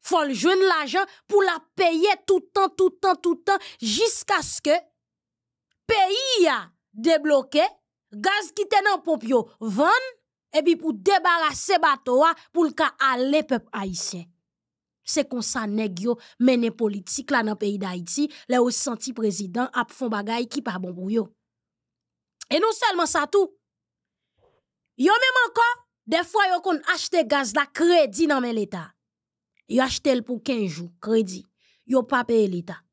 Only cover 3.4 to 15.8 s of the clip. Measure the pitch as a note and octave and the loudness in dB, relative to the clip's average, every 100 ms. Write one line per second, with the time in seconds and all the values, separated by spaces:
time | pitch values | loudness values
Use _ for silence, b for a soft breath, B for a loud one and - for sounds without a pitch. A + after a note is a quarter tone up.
3.4 | - G4 B B A3+ G#3+ A4+ A4 - F#4+ | -2 -2 B B -6 0 0 -2 -2 -2
4.4 | - - - D#4+ E4+ _ _ _ _ _ | -2 -4 0 0 -2 _ _ _ _ _
5.4 | _ _ _ _ - G#4+ F#4+ G4+ C5+ B4 | _ _ _ _ -2 2 2 0 -2 2
6.4 | E4+ B3 F3+ _ _ G#3 A#3 D#4+ D4 C#4+ | 2 2 -6 _ _ -4 0 2 4 0
7.4 | C4 D4 F#4 - _ _ _ G#3 G#3+ G4+ | 2 0 0 -2 _ _ _ -4 -2 -2
8.4 | G#4 - G4+ G#4 G4+ F#4+ - D4+ A3 B3+ | -4 -6 0 2 2 0 0 -4 0 0
9.4 | - B A3 G3 D#4 A#4 C5 B4 _ _ | 0 B -6 0 2 2 0 -14 _ _
10.4 | _ D4+ D4+ E4 D#4+ A3 F#3+ G4 F4 E4+ | _ 0 2 0 0 -2 2 2 2 2
11.4 | D#4 C#4 - E4+ D#4+ C#4 - B3 D#4+ E4 | 0 -4 0 2 2 0 0 2 4 2
12.4 | B E4+ D#4+ - D4+ - C4+ B3+ C4 D4 | B 0 0 2 -2 0 -2 0 0 0
13.4 | D4+ A#3+ - - G3 F3 - F3+ E3+ _ | 0 -4 -4 -10 -8 -8 -8 -10 -14 _
14.4 | _ _ _ _ _ _ - - C#4 B3+ | _ _ _ _ _ _ -6 -4 -2 -4
15.4 | A3 A#3+ G#3+ G#3 | -6 -6 -4 -4